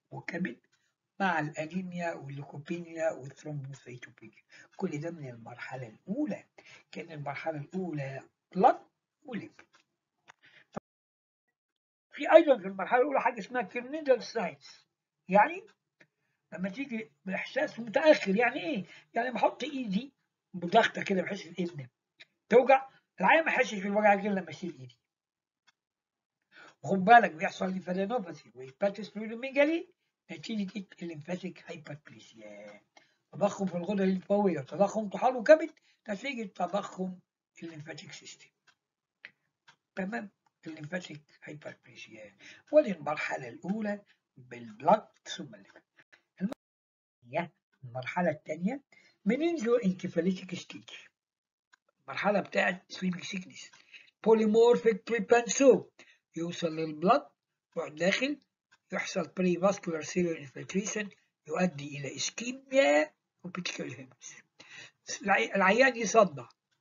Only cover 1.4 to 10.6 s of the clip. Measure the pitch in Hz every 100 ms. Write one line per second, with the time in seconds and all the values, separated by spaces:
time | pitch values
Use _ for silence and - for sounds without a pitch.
1.4 | 151 151 156 185 180 175 170 - 139 139
2.4 | - 143 151 175 165 165 160 - 135 -
3.4 | 151 147 135 139 127 123 - - 110 -
4.4 | _ - - - 180 147 170 170 135 117
5.4 | 117 123 - 135 117 110 175 247 294 -
6.4 | - - - - _ 190 170 151 143 139
7.4 | 165 151 143 190 175 147 135 - - _
8.4 | _ 185 254 349 - _ _ _ 277 208
9.4 | - - _ _ _ _ _ _ - _
10.4 | - -